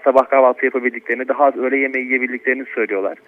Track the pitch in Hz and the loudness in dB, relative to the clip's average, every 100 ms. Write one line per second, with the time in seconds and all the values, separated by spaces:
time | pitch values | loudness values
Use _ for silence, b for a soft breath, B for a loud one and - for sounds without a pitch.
0 | 139 131 127 135 127 123 131 127 123 113 | 4 4 4 4 4 2 -2 -2 -2 -4
1 | - 117 131 131 143 131 127 135 135 131 | -6 -4 -4 2 2 2 -2 0 -2 -4
2 | 127 127 127 123 131 127 131 - 107 98 | -4 -2 -2 -4 -4 -4 -4 -6 -4 -2
3 | 98 - | -4 -8